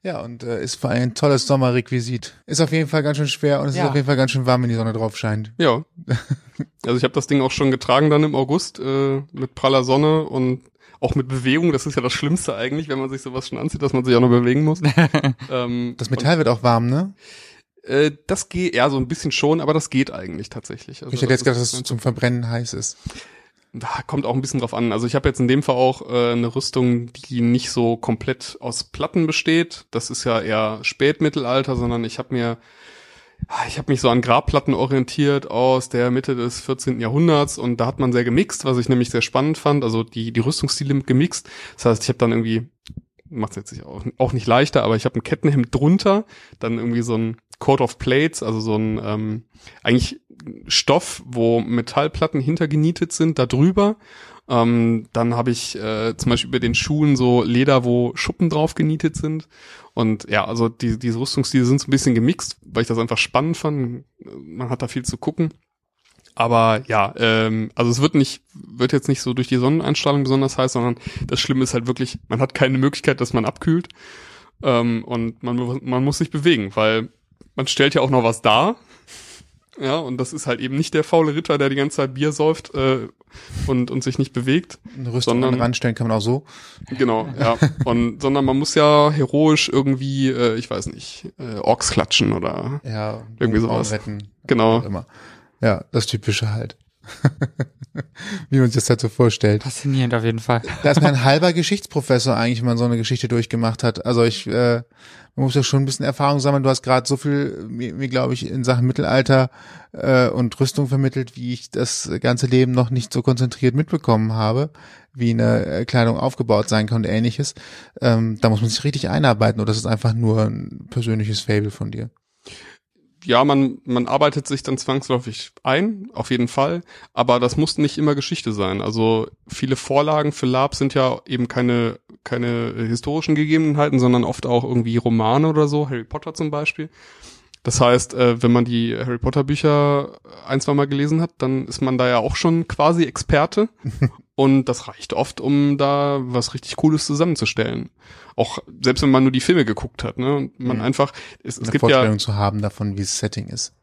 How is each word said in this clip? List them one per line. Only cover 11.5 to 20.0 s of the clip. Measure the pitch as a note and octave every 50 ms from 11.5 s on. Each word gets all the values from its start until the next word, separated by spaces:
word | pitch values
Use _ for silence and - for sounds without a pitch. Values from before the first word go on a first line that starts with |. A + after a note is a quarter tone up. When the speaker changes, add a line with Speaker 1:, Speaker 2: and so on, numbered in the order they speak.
| C3+ D#3 E3+ E3+ C#3+
Speaker 3:
Das | C3 -
ist | D3+ C3+
ja | C#3
das | A#2+ B2 -
Schlimmste | - - C#3+ E3+ F3+ - - A#2
eigentlich, | G2+ A#2 C3 C#3 D3+ D#3+
wenn | D3 C3+
man | C3+ C3+ C3+
sich | C3+ C3
sowas | - C3+ B2+ C3 C3 -
schon | C3 B2
anzieht, | - E3 - D3
dass | D3 C3+ -
man | B2+ B2
sich | B2+ B2
auch | A#2
noch | B2 B2
bewegen | A#2+ A#2+ A#2+ A#2+ B2+ C#3+ D3+
muss. | D#3 D#3 F3+ E3 D3 B2 E3 E3+ C#3+ -
Speaker 2:
<laughs> | D3+ C#3 C#3 B2 _ - -
Speaker 3:
Ähm, | C3 B2+ B2 A#2+ A#2+ A#2+ A#2+ A#2+ A#2
Speaker 1:
Das | - A#2+ G#2
Metall | C3 A#2 A#2+ D3 F3
wird | D#3+ D3+
auch | A#2+ A#2+ G#2+ A#2+
warm, | B2 A#2 A#2 A#2
ne? | A#2+ B2+ D3+ F#3 G3 G3 _ - - - - - - - _ _ _ _ _ _
Speaker 3:
und, | -
äh, | C3 C#3 D3+ D3+ D3 - _
das | - G3 - - _
geht, | - F3 F#3 F3 -
ja, | A#2+ B2 C#3+
so | C#3
ein | C3+ B2+
bisschen | B2 E3 - - C3+
schon, | - - - C#3+ D#3 E3
aber | D3 C#3+ D3+
das | D#3+ - -
geht | - C3